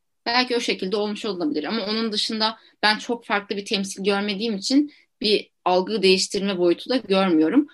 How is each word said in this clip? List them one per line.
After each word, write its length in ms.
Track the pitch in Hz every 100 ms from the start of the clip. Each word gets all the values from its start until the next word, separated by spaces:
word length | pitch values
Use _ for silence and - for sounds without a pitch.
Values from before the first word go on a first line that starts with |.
| _ _ 233
belki 300 | 247 247 240
o 40 |
şekilde 360 | 240 196 190 208
olmuş 300 | 208 208 220
olabilir. 380 | 175 151 147
Ama 220 | 156 220 196
onun 260 | 220 226
dışında 460 | 208 - 220 220 226 _ _
ben 140 | 214 208
çok 280 | - 233 -
farklı 320 | 202 202 202
bir 80 | 196
temsil 380 | 202 196 196
görmediğim 520 | 202 202 208 196 233 196
için 360 | - 277 294 - _ _
bir 280 | 220 196 - _ 175
algı 360 | 185 185 214
değiştirme 560 | 190 185 - 202 196 175
boyutu 320 | 175 170 -
da 80 | 247
görmüyorum. 680 | - 190 190 156 156 254 294